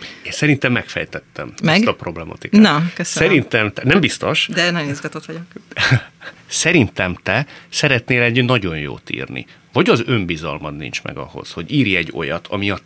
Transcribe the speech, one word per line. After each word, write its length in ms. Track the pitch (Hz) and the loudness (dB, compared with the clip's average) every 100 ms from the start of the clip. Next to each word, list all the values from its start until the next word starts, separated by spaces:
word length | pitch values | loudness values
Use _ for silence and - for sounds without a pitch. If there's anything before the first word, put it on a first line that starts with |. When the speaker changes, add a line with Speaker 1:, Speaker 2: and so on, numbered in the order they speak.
| - - | -20 -16
Speaker 1:
Én 80 | - | -12
szerintem 400 | - 147 139 131 | -2 2 2 2
megfejtettem 800 | 120 - - 82 78 - - 67 - | 0 -2 -8 -8 -10 -14 -12 -12 -4
Speaker 2:
Meg? 140 | 165 170 | 0 2
Speaker 1:
ezt 100 | 220 | 2
a 80 | |
problematikát. 680 | - - 82 82 - - 208 | -2 -6 -10 -12 -12 2 6
Speaker 2:
Na, 160 | 214 151 170 | 6 6 0
köszönöm. 340 | - 175 - 156 | -4 -4 0 4
Speaker 1:
Szerintem 440 | 143 - 117 107 | 4 2 0 0
te, 100 | - | 4
nem 160 | 127 185 | 4 6
biztos. 480 | 139 - 95 160 - | 4 0 -2 0 -2
Speaker 2:
De 160 | - 175 | 0 0
nagyon 180 | 175 147 | -2 -4
izgatott 360 | 143 151 156 | -6 -8 -10
vagyok. 180 | - 165 175 - - | -12 -14 -14 -18 -14
Speaker 1:
<laughs> 260 | - - 127 - _ - - - | -2 2 2 0 _ -20 -20 -8
Szerintem 720 | - 156 175 104 - 92 90 | -2 4 4 4 0 -4 -4
te 240 | - 104 147 - - | -2 -2 -2 -10 -10
szeretnél 540 | - 147 123 - 123 | -2 2 0 2 2
egy 220 | 120 120 | 2 2
nagyon 340 | 123 127 95 80 | 2 2 0 -4
jót 320 | 73 - - | -6 -8 -10
írni. 360 | - 65 64 - - _ | -10 -8 -10 -12 -18 _
Vagy 180 | 127 190 | 0 4
az 120 | 160 - | 2 2
önbizalmad 680 | 120 87 80 80 73 76 73 | 0 0 -4 -6 -6 -8 -10
nincs 260 | 65 - | -10 -10
meg 140 | - 71 | -10 -12
ahhoz, 360 | 69 - - | -12 -12 -12
hogy 200 | - 82 | -12 -4
írj 240 | 143 113 90 | 0 2 2
egy 140 | 78 | 0
olyat, 320 | 62 73 82 - | -4 -4 -6 -6
ami 240 | 104 98 | -4 -2
a 80 | 95 | -2